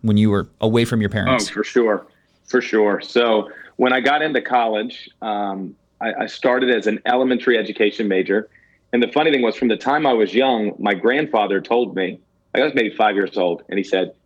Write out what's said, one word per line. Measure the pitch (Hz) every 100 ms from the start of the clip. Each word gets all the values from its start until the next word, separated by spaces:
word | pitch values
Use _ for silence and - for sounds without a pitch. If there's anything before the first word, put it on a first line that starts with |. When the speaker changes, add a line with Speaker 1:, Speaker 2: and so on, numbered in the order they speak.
Speaker 1:
when | 110 104
you | 107
were | 101 - -
away | 110 117
from | 117 117
your | 101
parents? | 107 120 127 101
Speaker 2:
Oh, |
for | 104
sure. | 104 127 113 101 - _ _ _ -
For | 127
sure. | - 113 104 98
So | - 120 117 110 101 - - -
when | 127
I | 127
got | 127 151
into | 156 135
college, | - 127 117 107 120 - - _
um, | 110 104 101 98 92 - _ -
I, | 113 -
I | 110
started | - 135 127 127
as | 117 104
an | 104
elementary | 127 123 131 123 127 117
education | 98 104 104 - 107
major. | 95 92 101 107 _ _ _ _
And | 123
the | 120
funny | 143 160
thing | 139
was, | 117
from | - 123
the | 107
time | 131 147 147
I |
was | 117 104
young, | 104 135 113 104 -
my | 101
grandfather | 95 110 135 151 113 104 98
told | - 120 113
me, | 92 90 - _ _ _
like, | -
I |
was | 151
maybe | 135 107 -
five | 107
years | 101 95 -
old, | 90 85 -
and | 101
he |
said, | 95 92 90 -